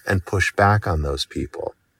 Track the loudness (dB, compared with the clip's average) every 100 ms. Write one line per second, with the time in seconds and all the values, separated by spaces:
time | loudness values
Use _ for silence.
0 | -2 -2 0 -2 0 4 4 4 2 -2
1 | -2 -4 -6 -6 -8 -8 -10 -10 _